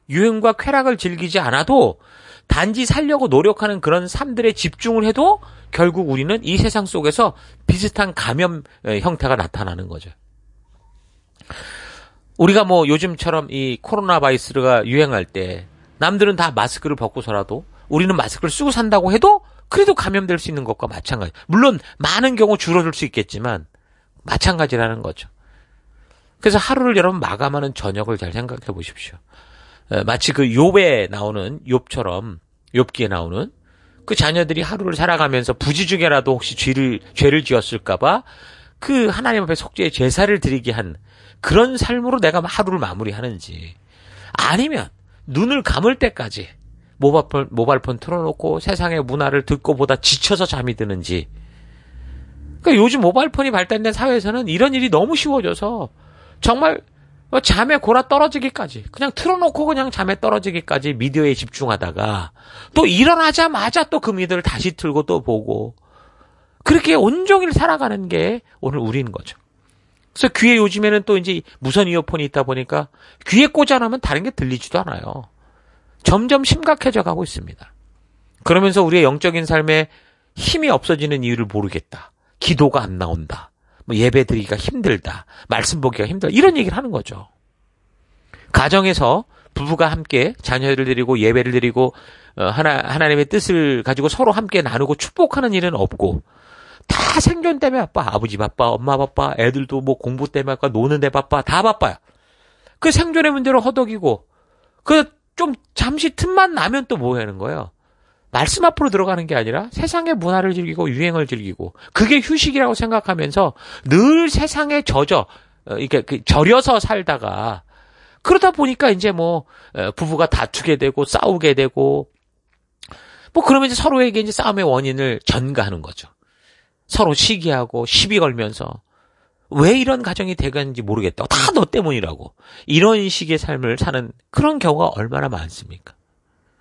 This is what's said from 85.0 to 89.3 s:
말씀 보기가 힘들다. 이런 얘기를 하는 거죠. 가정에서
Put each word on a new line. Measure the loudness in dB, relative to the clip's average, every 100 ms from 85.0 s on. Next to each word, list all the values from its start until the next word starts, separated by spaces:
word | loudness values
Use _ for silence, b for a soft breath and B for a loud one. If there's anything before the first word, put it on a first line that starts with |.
| -4 -12 -14 B -4
말씀 | -2 -2 -2
보기가 | -2 -2 -4
힘들다. | -4 0
이런 | 4 4 4
얘기를 | 0 -4
하는 | -4
거죠. | -6 -8 -14 -18 _ _ _ _ _ _ _ _ b b b b
가정에서 | 0 4 4 2 2 2 2 -2